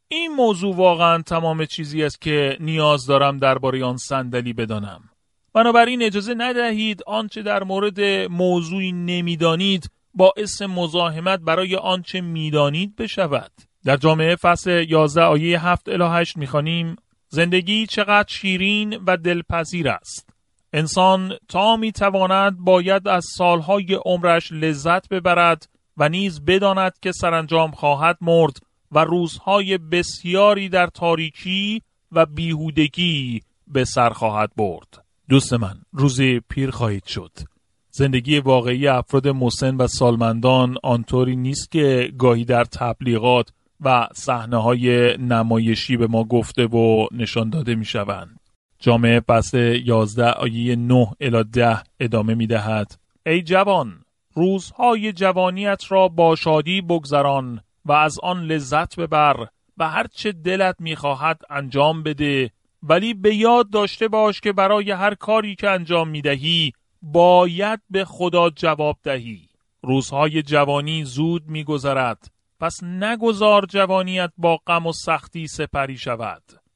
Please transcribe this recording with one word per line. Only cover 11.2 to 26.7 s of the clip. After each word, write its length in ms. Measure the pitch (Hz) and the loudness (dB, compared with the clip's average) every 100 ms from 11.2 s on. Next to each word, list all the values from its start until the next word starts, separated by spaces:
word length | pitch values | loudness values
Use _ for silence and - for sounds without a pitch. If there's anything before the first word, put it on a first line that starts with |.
| 180 190 | -2 -2
برای 360 | 160 165 185 185 | 0 -2 -2 -4
آنچه 460 | 185 185 170 185 | -2 -4 -4 -8
می‌دانید 760 | 175 160 156 151 143 156 202 - | -6 -4 -2 2 2 0 -6 -6
بشود. 560 | 220 - 165 131 - _ _ _ 127 | -6 -4 -2 -2 -4 _ _ _ -2
در 120 | 135 | 2
جامعه 380 | 156 160 160 175 | 2 2 0 2
فصل 500 | 175 170 185 170 165 | 2 0 0 0 2
یازده 320 | 160 151 160 | 2 4 4
آیه 380 | 165 151 165 170 | 4 4 2 0
هفت 300 | 175 175 - | 0 -2 -2
الی 140 | 190 | -2
هشت 340 | 170 170 170 160 | 0 0 -2 -6
می‌خوانیم: 580 | 135 147 156 170 165 - _ _ _ | -4 -2 -2 -4 -6 -10 _ _ _
«زندگی 580 | 147 175 185 175 214 220 | -2 0 0 0 -2 -2
چقدر 420 | - 202 208 202 | -4 2 2 2
شیرین 680 | - 190 185 190 208 214 208 185 | -4 -4 -2 0 0 -4 -4 -2
و 100 | 180 | 0
دلپذیر 720 | 175 175 - 170 160 175 143 | 0 -2 -4 -6 -6 -4 -4
است. 400 | 92 - - - _ _ _ _ | -4 -10 -18 -20 _ _ _ _
انسان 600 | 156 156 185 185 190 190 - _ | -4 -2 2 4 4 0 -10 _
تا 280 | 175 208 226 | 0 2 2
می‌تواند 800 | 220 - 202 196 185 190 202 180 | 0 -2 0 0 2 2 2 0
باید 500 | 180 185 180 196 196 | 4 4 4 0 0
از 180 | 185 - | -2 -2
سالهای 720 | - 175 170 156 202 180 190 - | 0 2 2 2 -2 0 -4 -2
عمرش 460 | 180 175 170 - | 0 2 2 0
لذت 580 | 160 160 143 160 185 - | -4 -2 -2 0 0 -2
ببرد 600 | 190 180 175 170 160 - _ _ - | -2 2 4 4 2 -4 _ _ -2
و 120 | 151 | 0
نیز 360 | 180 196 151 147 | 0 -4 -4 0
بداند 480 | 190 196 | 2 2